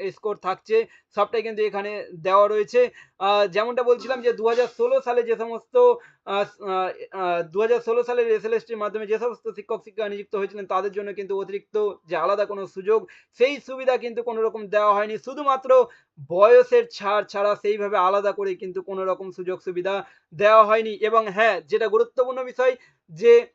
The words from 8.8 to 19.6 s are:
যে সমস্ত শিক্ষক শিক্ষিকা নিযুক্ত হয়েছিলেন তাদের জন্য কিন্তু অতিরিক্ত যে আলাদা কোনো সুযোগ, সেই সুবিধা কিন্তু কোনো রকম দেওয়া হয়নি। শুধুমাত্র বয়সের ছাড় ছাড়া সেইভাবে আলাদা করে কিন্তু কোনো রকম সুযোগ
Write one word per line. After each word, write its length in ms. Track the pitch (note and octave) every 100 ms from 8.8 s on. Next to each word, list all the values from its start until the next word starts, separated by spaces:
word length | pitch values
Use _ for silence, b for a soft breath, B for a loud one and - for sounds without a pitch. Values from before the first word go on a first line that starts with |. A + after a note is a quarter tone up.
| G#3 G#3+ G#3
যে 120 | G#3+
সমস্ত 320 | A#3+ G#3 A3
শিক্ষক 300 | G3+ - G#3+
শিক্ষিকা 240 | A3 G3 G#3
নিযুক্ত 280 | G3+ G3 G3
হয়েছিলেন 300 | G3 G#3 F#3
তাদের 260 | F#3+ G3+
জন্য 200 | F#3+ G3+
কিন্তু 280 | G3+ G3 G3
অতিরিক্ত 520 | F#3+ G3 _ G#3+ G#3 F3 D#3+
যে 100 | E3
আলাদা 280 | F3 G3+
কোনো 220 | G3+ G3 F#3
সুযোগ, 420 | F#3+ F#3+ G#3+ - B B
সেই 280 | - C4 C#4
সুবিধা 360 | - C4 C4 B3
কিন্তু 260 | A#3 A3+
কোনো 200 | A#3+ A3
রকম 240 | A3 A3 G#3
দেওয়া 280 | G#3 G#3
হয়নি। 240 | G3+ G#3+ A3
শুধুমাত্র 680 | B3 D4 C#4+ C4 C4 C4 A#3+ B B _ C#3
বয়সের 560 | F3 G#3+ B3 B3 A#3+ D#3
ছাড় 340 | - G3+ G#3
ছাড়া 320 | G3+ G3+ G#3 G3+
সেইভাবে 400 | G#3 G#3+ G3+ G3+
আলাদা 360 | F3+ G3+ G3+
করে 220 | G3 G3
কিন্তু 280 | F#3 F#3+ F#3
কোনো 220 | F#3 F#3+
রকম 260 | F#3+ F#3 F#3+
সুযোগ 320 | F#3+ F3+ F3+